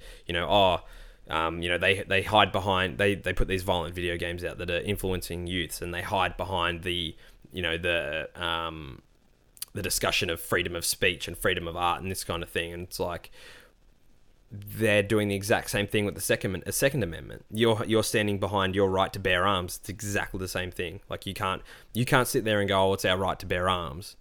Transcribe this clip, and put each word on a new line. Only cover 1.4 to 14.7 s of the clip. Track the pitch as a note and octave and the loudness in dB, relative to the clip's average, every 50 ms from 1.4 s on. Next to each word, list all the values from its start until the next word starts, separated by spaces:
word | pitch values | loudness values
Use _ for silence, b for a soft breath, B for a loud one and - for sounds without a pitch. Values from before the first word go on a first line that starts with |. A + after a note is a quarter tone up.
| D#2+ E2 E2 E2+ E2+ | 2 2 0 -2 0
you | F2 | 0
know, | F2 F2 | 2 4
they, | F#2 F#2+ G2 G2 F#2 | 4 4 4 4 2
they | - F#2+ F#2+ F2 | 0 0 0 2
hide | F2+ G#2+ G#2+ G2+ F#2+ - | 4 6 6 6 6 2
behind, | G2 F2+ G#2 F#2+ F#2 F#2 F#2 B1+ - | 0 0 2 2 2 2 0 0 0
they, | G2+ G2+ G2+ | 2 2 2
they | D#2+ - F2+ F2+ | 0 -2 -2 0
put | - B2 - | 0 2 2
these | F#2+ F#2 F2+ | 0 -2 0
violent | G2 F2+ F2 D#2+ D#2+ F2 | 0 0 0 0 -4 -4
video | F2+ F2 F2 F2 E2+ | -4 -4 -4 -2 -4
games | F2 E2+ F2 F2 F2 | -4 -6 -6 -6 -6
out | E2 - - | -8 -8 -6
that | F2+ F2 | -6 -4
are | F2 E2+ | -2 -2
influencing | - G#2 G2+ - - F#2 F#2 F2 - - E2+ F2 F2+ | -2 -2 -2 -2 -2 -2 -2 -2 -4 -6 -6 -6 -4
youths, | F2 F2+ F2+ E2 - - - F2 | -4 -2 -2 -2 -4 -6 -8 -8
and | F2 F2 | -6 -6
they | E2+ F2+ | -6 -4
hide | F#2 G#2+ F#2+ F2+ F2 - | -2 0 0 0 0 0
behind | - F2+ F#2 F#2+ F2 E2+ F2 F2 E2 E2+ | -4 -4 -4 -2 0 0 0 -2 -2 -4
the, | F#2 F2 F2 E2+ D#2 - b b b b b - - | -4 -4 -4 -4 -6 -8 b b b b b -20 -12
you | - F#2 F2+ | -8 -4 -4
know, | D#2+ E2 E2+ | -2 -2 -2
the, | F2 F2 E2+ E2+ C#2+ C#2+ D2+ D#2+ D2 - - E2+ | 0 0 0 0 0 -2 -4 -6 -6 -8 -8 -6
um, | F2 E2+ E2+ E2 E2 E2 D#2+ D#2+ D2+ C2+ A#1 - - _ _ _ _ _ _ _ _ _ _ - - - - | -4 -2 -2 -2 -2 -4 -6 -8 -12 -12 -14 -16 -20 _ _ _ _ _ _ _ _ _ _ -14 -14 -10 -8
the | G2 F#2 | -6 -4
discussion | F2+ - - - F#2 - - G#2 F2 | -2 -2 0 0 0 0 0 0 -2
of | E2+ E2 | -4 -4
freedom | - - - F2+ F2+ F2 F2 | -2 0 0 0 0 0 -4
of | E2+ E2 | -4 -2
speech | - - - G2+ F#2+ F2 - - - | -2 -2 2 2 2 2 0 -6 -10
and | E2+ | -10
freedom | - - G2 F#2 F2+ E2+ | -2 0 0 0 0 -2
of | E2+ E2 | -6 -4
art | F2 F2 F2 E2+ C#2+ E2+ | 0 0 0 0 0 -2
and | F#2+ | -4
this | F#2 - - | -6 -6 -6
kind | - F2+ E2+ E2+ | -6 -6 -6 -6
of | - | -4
thing." | - F2+ E2+ E2+ E2+ | -4 -4 -4 -4 -6
And | F2 F2+ | -10 -10
it's | - - - | -10 -6 -4
like, | F2+ F2 E2+ E2 - - b b b b b b b b b _ _ - _ _ _ - - _ _ - _ _ _ _ A#2+ | -4 -4 -4 -6 -10 -14 b b b b b b b b b _ _ -20 _ _ _ -20 -20 _ _ -20 _ _ _ _ -16
they're | G#2 G2+ G#2 | -14 -12 -10